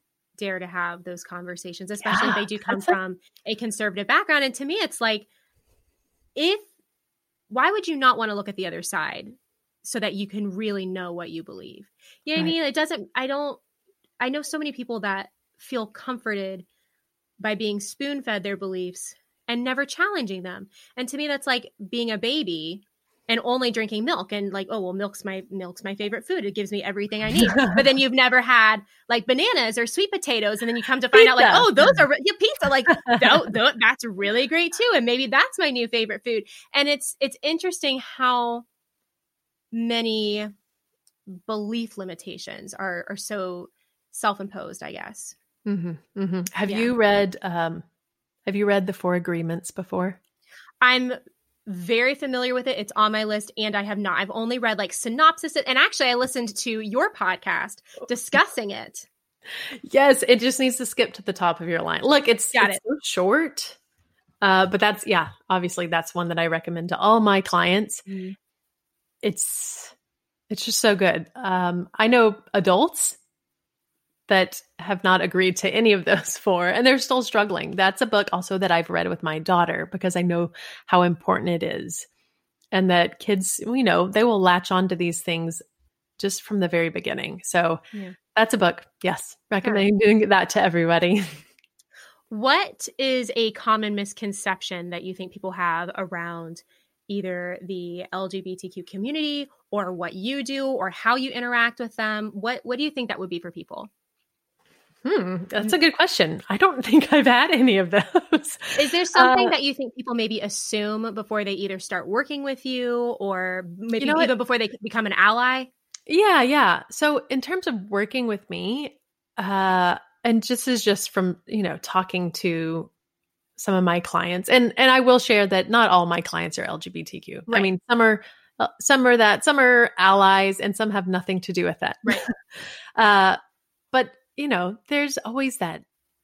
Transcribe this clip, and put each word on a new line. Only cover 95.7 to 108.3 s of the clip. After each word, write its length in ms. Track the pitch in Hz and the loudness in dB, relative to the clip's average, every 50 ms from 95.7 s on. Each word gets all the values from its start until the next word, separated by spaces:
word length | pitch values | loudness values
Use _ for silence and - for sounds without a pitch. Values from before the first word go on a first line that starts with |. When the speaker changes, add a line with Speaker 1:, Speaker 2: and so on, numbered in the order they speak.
| 165 165 175 180 - | -2 -4 -6 -6 -8
Speaker 1:
around 680 | - 190 170 185 170 170 170 170 165 165 165 170 - _ _ _ _ _ _ _ _ _ | -8 -8 -8 -8 -10 -8 -8 -10 -10 -12 -14 -16 -18 _ _ _ _ _ _ _ _ _
either 520 | - 202 202 185 185 180 180 175 175 180 - | -8 -8 -6 -6 -6 -8 -8 -8 -10 -10 -12
the 440 | 180 180 190 180 175 175 170 175 185 - | -10 -10 -10 -10 -8 -10 -10 -12 -12 -10
L 160 | - 190 196 185 | -8 -8 -8 -6
G 120 | 190 190 | -8 -10
B 160 | 185 185 185 | -10 -10 -12
T 140 | 185 - 180 | -12 -12 -14
Q 120 | - 190 | -14 -14
community 640 | 175 - - 190 208 262 294 311 302 294 294 285 277 277 _ _ _ _ | -16 -12 -10 -8 -8 -6 -4 -4 -4 -4 -4 -6 -8 -10 _ _ _ _
or 220 | - 208 190 180 | -6 -4 -4 -4
what 220 | 185 170 175 170 - | -6 -8 -8 -10 -8
you 280 | 185 190 240 269 277 | -8 -6 -6 -6 -6
do 240 | 247 240 277 269 269 | -6 -6 -6 -4 -4
or 240 | 269 262 196 185 190 | -4 -2 -2 -4 -6
how 240 | 170 - - 226 240 | -6 -2 0 0 0
you 160 | 262 262 269 | 0 -2 -6
interact 480 | - 240 240 247 240 240 233 240 233 - | -6 -6 -6 -2 0 0 0 0 -2 -6
with 160 | 240 226 - | -10 -10 -6
them? 360 | - 220 214 214 214 214 214 | -6 -4 -4 -4 -4 -6 -8
What, 280 | - 202 196 233 254 - - | -10 -8 -6 -6 -6 -6 -6
what 140 | 226 247 247 | -8 -4 -4
do 40 | |
you 80 | 294 302 | -4 -4
think 180 | 302 269 240 226 | -4 -6 -6 -6
that 120 | - - | -6 -8
would 100 | 190 175 | -6 -8
be 80 | 170 170 | -8 -10
for 140 | 175 175 | -10 -12
people? 360 | - 170 165 - - - - 208 _ _ _ _ _ _ _ _ _ _ _ _ _ _ _ _ _ _ _ _ _ _ - | -14 -16 -16 -14 -14 -14 -14 -16 _ _ _ _ _ _ _ _ _ _ _ _ _ _ _ _ _ _ _ _ _ _ -4
Speaker 2:
Hmm, 380 | 269 403 294 185 180 185 175 185 - | -2 0 0 0 -2 -4 -6 -8 -6
that's 260 | - 208 202 220 359 | -4 -4 0 0 2
a 40 | 320 | 4
good 160 | 330 330 - | 4 4 4
question. 480 | - 330 370 - - 185 156 165 180 - - | 4 0 0 2 0 0 0 0 -6 -6 -4
I 80 | 196 | 2
don't 280 | 202 370 381 302 262 - | 4 4 4 4 0 0
<laughs> 0 | |
think 280 | - 220 311 - - | 6 6 6 6 6
I've 140 | 302 294 262 | 4 6 6
had 260 | 262 247 240 285 339 | 6 6 6 6 4
any 240 | 339 240 254 254 202 | 4 6 6 6 6
of 140 | 196 185 170 | 4 2 4
those. 680 | 190 202 - - - 349 - - | 2 2 2 4 0 0 2 2